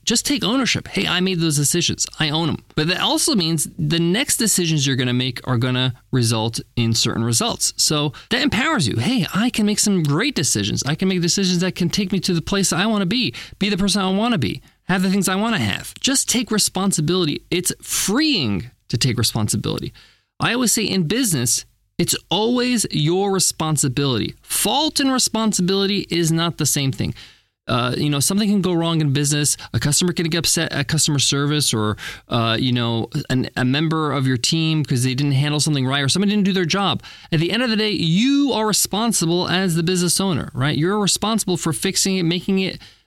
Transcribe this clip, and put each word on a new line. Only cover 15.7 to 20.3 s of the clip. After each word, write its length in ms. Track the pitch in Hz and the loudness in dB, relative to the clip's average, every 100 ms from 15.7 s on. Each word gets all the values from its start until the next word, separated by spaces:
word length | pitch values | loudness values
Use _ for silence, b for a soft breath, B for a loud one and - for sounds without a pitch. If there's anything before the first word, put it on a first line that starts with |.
| - - - | -2 -6 -6
Just 260 | - 277 - | 0 0 0
take 240 | 240 240 | -2 0
responsibility. 920 | 214 - 185 196 - 151 185 160 - - | 0 0 0 0 0 0 2 0 -2 -4
It's 200 | 170 180 - | -4 -2 -6
freeing 880 | - - - 220 311 254 123 98 120 _ - | -6 -4 0 2 2 2 0 -2 -4 _ -6
to 80 | 123 | -2
take 220 | 131 113 | 0 0
responsibility. 720 | 113 117 107 104 - 107 - - B B B | 0 0 -2 -2 -2 -6 -8 -12 B B B